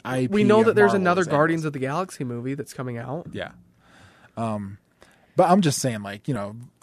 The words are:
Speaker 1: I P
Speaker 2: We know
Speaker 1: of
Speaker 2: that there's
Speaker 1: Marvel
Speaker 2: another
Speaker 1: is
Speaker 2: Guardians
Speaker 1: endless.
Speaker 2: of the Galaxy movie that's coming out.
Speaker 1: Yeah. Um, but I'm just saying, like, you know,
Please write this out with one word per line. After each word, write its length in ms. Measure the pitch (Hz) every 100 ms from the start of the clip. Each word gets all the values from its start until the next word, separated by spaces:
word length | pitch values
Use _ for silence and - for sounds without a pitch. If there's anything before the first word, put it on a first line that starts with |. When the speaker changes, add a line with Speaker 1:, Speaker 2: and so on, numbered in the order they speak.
Speaker 1:
I 160 | - 131
P 60 | 127
Speaker 2:
We 160 | 202
know 160 | 208 214
Speaker 1:
of 60 | 226
Speaker 2:
that 100 | 208
there's 140 | 202
Speaker 1:
Marvel 80 | 196
Speaker 2:
another 180 | 180 180
Speaker 1:
is 40 | 165
Speaker 2:
Guardians 360 | 147 160 165
Speaker 1:
endless. 40 | 156
Speaker 2:
of 60 |
the 40 | 143
Galaxy 420 | 131 156 190 -
movie 300 | 127 120 123
that's 180 | 139 113
coming 240 | - 127 120
out. 300 | 117 151 -
Speaker 1:
Yeah. 180 | 104 87 - _ _ _ - - _ _ -
Um, 420 | 117 107 98 101 _ _ - _ _
but 160 | - 175
I'm 100 | 190
just 200 | 165 -
saying, 240 | 131 110
like, 240 | 98 104 -
you 60 |
know, 200 | 120 101 113 127 _